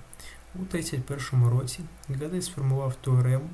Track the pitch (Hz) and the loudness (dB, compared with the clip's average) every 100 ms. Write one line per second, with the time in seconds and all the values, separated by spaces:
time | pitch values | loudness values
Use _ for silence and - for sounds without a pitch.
0 | - - - - - 180 185 170 160 139 | -14 -16 -16 -18 -14 -10 -4 -4 -2 -4
1 | 127 139 127 127 120 123 127 - 160 - | -4 -6 0 4 6 4 0 -6 -10 -12
2 | - 135 151 180 175 - 135 135 135 127 | -8 -6 -4 -4 -4 -2 0 2 0 -2
3 | - 127 123 131 160 | 2 4 4 2 -2